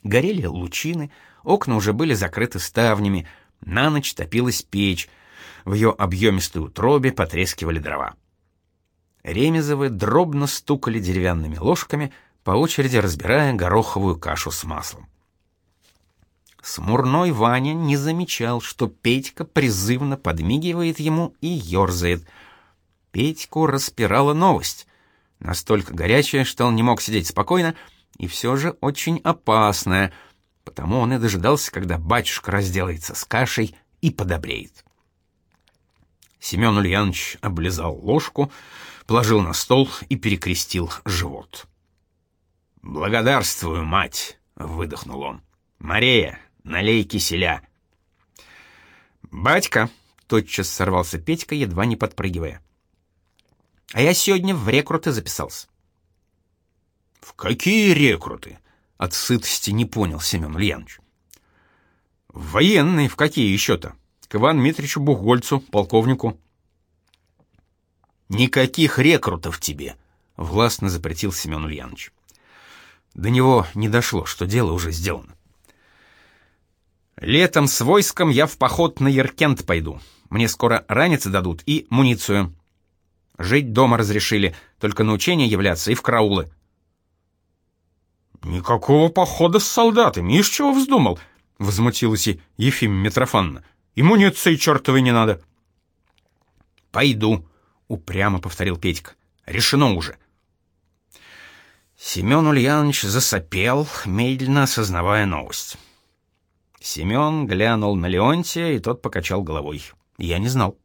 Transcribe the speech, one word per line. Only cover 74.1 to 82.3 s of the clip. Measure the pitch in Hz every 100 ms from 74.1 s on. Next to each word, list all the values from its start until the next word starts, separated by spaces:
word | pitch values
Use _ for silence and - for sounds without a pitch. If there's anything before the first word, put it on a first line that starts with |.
| 92 76
что | - 90
дело | 113 104
уже | 85 85
сделано. | 80 92 69 - - _ _ _ _ _ _ _ _ _ _ _ _ _ _ _ _ _ -
«Летом | 82 135 180 160 139
с | -
войском | 120 202 - - 170
я | 127 151
в | -
поход | 127 - 170 -
на | 139
Яркент | 135 131 - 151 135 -
пойду. | 85 78 71 - _ _
Мне | 107 113
скоро | - 117 113 -
ранец | 107 170 151 98
дадут | 95 90 82 -
и | 151 -
муницию. | 120 131 120 -